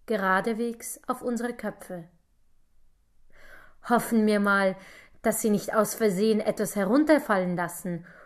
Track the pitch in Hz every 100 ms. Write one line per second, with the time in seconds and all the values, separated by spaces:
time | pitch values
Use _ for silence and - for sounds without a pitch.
0 | - 220 190 190 226 220 233 226 - -
1 | - 254 247 233 240 240 214 - - 180
2 | 165 _ _ _ _ _ _ _ - _
3 | _ _ - - - - - - - 233
4 | - 226 214 208 202 196 190 190 - -
5 | - - 233 208 226 202 - 220 208 -
6 | 220 180 220 214 214 208 208 202 190 269
7 | 302 294 294 196 180 175 170 - 180 170
8 | - -